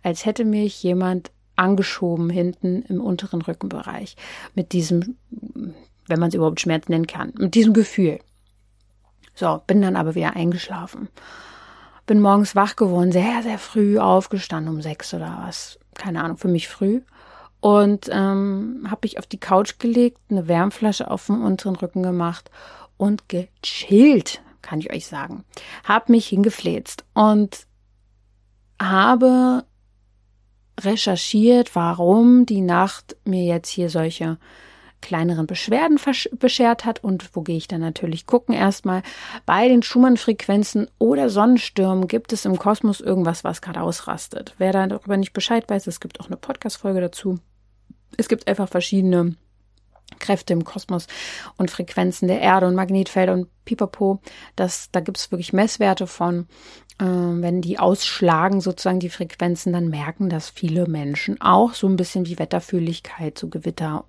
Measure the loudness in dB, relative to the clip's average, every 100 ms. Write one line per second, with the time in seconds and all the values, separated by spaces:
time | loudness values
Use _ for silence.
0 | -6 -4 -4 -2 0 0 -2 -2 -2 0
1 | 0 -2 -6 -16 _ 0 2 2 0 -4
2 | -4 -2 -2 0 -2 -2 -4 -4 -4 -4
3 | -2 -4 -4 -8 -6 -8 -8 -10 -10 -12
4 | -14 -16 -20 -18 -10 -8 -4 -2 0 0
5 | -2 -8 _ -16 -14 -12 -12 -14 _ _
6 | -4 0 0 2 0 0 -2 -2 0 -2
7 | -2 -6 -10 -4 0 4 6 6 4 2
8 | 0 0 -10 _ _ _ _ _ _ _
9 | _ _ _ -4 -2 -2 0 2 2 0
10 | -2 -2 -4 -2 -2 -2 -6 -12 -12 -14
11 | -16 -18 -20 -20 -20 -20 -20 -20 -20 -16
12 | 0 4 6 4 4 2 0 0 0 2
13 | 2 2 0 -2 -4 -8 -4 0 2 4
14 | 4 2 2 -6 -6 -6 -6 -6 -8 -10
15 | -10 -10 -10 -10 -12 -12 -16 -20 _ -12
16 | -8 -6 -6 -4 0 0 -2 -4 0 0
17 | -4 _ -20 -20 -20 _ 4 6 6 2
18 | -2 -2 0 0 -2 -2 -6 -8 -10 -8
19 | -6 -8 -12 -12 0 2 2 -2 -2 2
20 | 2 0 _ -4 0 0 0 0 -2 -2
21 | -4 -6 -2 -2 0 -2 -4 -6 -6 -4
22 | -2 -2 -2 -6 -12 -20 -20 -20 -20 -4
23 | 0 0 -4 -8 -8 _ -12 -10 4 8
24 | 10 8 2 -8 -16 _ -10 -8 -8 -10
25 | -10 -10 -10 -12 -16 -20 -20 -10 0 0
26 | 6 4 4 2 2 0 -4 -6 -8 -14
27 | -6 2 4 6 2 -4 -20 _ _ _
28 | _ _ _ _ _ _ _ -6 0 2
29 | 4 6 6 6 4 2 -4 _ _ _
30 | _ _ _ _ _ _ _ -6 -2 -2
31 | 0 -2 0 4 6 6 4 0 -2 2
32 | 4 8 8 8 6 2 2 2 2 -2
33 | -16 -12 -4 0 0 0 -4 -4 -2 -2
34 | -2 -2 -6 -6 _ -20 -20 -20 -20 _
35 | -6 -2 0 0 -2 -6 -2 0 2 2
36 | 2 -4 -6 -2 0 4 2 2 -2 -4
37 | -2 -4 -4 -8 -4 -6 -4 -6 -6 -6
38 | -6 -6 0 0 2 0 0 0 -2 -2
39 | -4 -14 -16 -10 0 4 6 4 4 4
40 | 4 4 2 -2 0 0 0 -2 -4 _
41 | 2 2 2 4 6 4 2 -2 0 0
42 | 0 -2 -4 -4 -2 0 0 0 0 -2
43 | -2 0 0 -2 -6 -8 -10 -6 -6 -6
44 | -8 -10 -10 -14 -16 -4 0 0 0 -4
45 | -2 -2 -2 -4 -2 -2 -2 -4 -4 -10
46 | -14 -18 -14 -12 -10 -10 -10 -8 -4 -2
47 | -4 -6 -6 -6 -8 _ _ _ _ -20
48 | _ -6 -2 -2 -2 -4 -2 -4 -2 0
49 | 2 2 2 -4 _ _ _ _ _ _
50 | _ -12 -4 -4 0 -2 -2 -8 -6 -6
51 | -6 -12 -14 -14 -14 -4 -4 -4 -6 -2
52 | -2 0 0 2 4 4 4 0 0 0
53 | 0 0 2 0 -4 _ -8 -4 -4 0
54 | -2 -2 -6 -20 -14 -4 -4 -4 -6 -4
55 | -4 -6 -8 -8 -2 0 0 2 0 0
56 | -4 -4 -2 -2 -6 _ -20 -20 _ -4
57 | -2 0 0 -2 -2 -2 -4 0 2 2
58 | -2 0 2 2 2 0 -2 -4 -2 -2
59 | -4 -8 -10 -4 -4 -2 -2 -2 -2 -4
60 | -6 -4 -4 -4 -6 -6 -4 0 -2 -2
61 | -4 -6 -6 -2 2 4 2 0 0 0
62 | -2 -4 -6 -6 -4 -4 -4 -4 -4 -6
63 | -12 -10 -10 -10 -12 -8 -8 -6 -6 -6